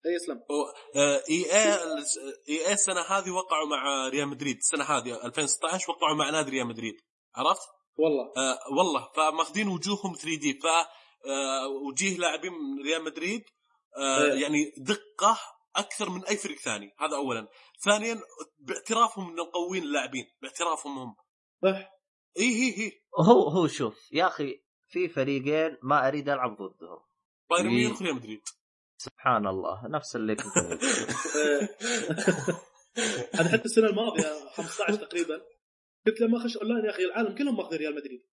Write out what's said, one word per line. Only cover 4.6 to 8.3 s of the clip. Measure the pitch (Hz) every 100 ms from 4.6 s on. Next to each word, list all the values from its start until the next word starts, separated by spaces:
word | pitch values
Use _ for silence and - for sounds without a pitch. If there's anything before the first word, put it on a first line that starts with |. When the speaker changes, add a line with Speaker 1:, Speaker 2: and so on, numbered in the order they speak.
| - 151
Speaker 2:
هذه | 139 143 117 117 120
ألفين | 139 143
ستة | - 165
عشر | 185 -
وقعوا | 170 160 156
مع | 143
نادي | 156 143
ريال | 131 120
مدريد، | 113 113 104 _ _ _ -
عرفت؟ | 139 190 - _ _ -
Speaker 1:
والله. | 160 143 120